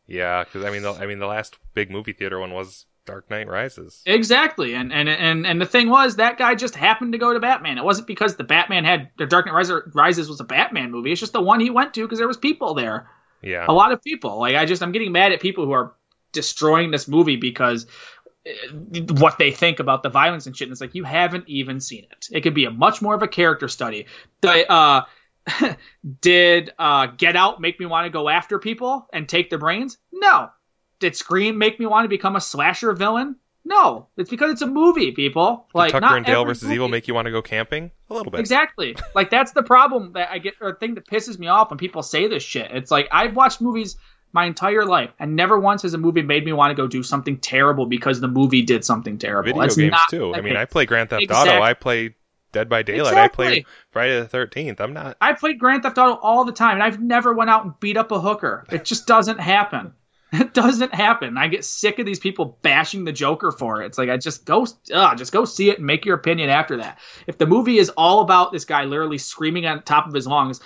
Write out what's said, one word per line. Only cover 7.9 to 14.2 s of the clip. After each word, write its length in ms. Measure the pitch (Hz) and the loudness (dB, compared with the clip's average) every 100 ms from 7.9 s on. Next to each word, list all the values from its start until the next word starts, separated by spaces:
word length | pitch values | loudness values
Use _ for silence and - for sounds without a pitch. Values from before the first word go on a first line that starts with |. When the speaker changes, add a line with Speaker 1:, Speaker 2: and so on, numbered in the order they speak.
| 196 - | -2 -2
Speaker 2:
because 300 | 190 208 - | -4 -4 -4
the 80 | - | 0
Batman 400 | 156 175 185 160 | 0 2 0 0
had, 240 | 175 135 - | 0 -2 -8
the 80 | 143 | 0
Dark 220 | 175 185 | 0 2
Knight 80 | 165 | 0
Rises, 260 | 180 170 165 | 0 -2 -4
Rises 360 | 147 156 170 151 | 2 2 2 -4
was 100 | 143 | -8
a 60 | 123 | -4
Batman 460 | 135 247 190 123 | 0 0 -2 -6
movie. 200 | 120 127 | -6 -6
It's 80 | 175 | -6
just 140 | 220 | -4
the 80 | 233 | -2
one 180 | 185 226 | 2 2
he 100 | 233 | 2
went 240 | 240 285 226 | 0 -2 -4
to 120 | 220 | -8
'cause 120 | 226 | -4
there 80 | 233 | -4
was 100 | 254 | -2
people 360 | 285 330 233 | -4 -2 -4
there. 360 | 147 113 110 - _ _ _ | -4 -6 -8 -12 _ _ _
Speaker 1:
Yeah. 220 | 95 87 85 | -8 -6 0
Speaker 2:
A 20 | |
lot 180 | 170 214 | 4 4
of 100 | 247 | 2
people. 380 | 294 311 | -6 -10